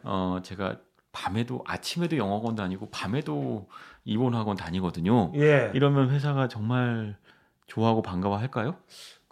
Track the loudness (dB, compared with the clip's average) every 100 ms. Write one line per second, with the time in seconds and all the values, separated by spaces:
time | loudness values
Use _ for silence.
0 | -4 -2 0 -2 -6 -6 -6 -6 _ _
1 | _ -8 -4 -2 -2 -6 -8 -8 -6 -4
2 | -2 0 0 0 -2 -2 -4 -4 -8 -8
3 | -4 -2 -2 -4 -4 -6 -8 -18 -20 -16
4 | -4 0 2 2 0 -4 -4 -2 -2 0
5 | 4 4 4 4 6 6 4 2 4 4
6 | 4 2 0 0 0 -2 0 0 0 -2
7 | -6 -10 _ _ _ _ -8 2 4 4
8 | 0 -2 0 0 -2 -2 -4 -6 _ -20
9 | -20 -20 _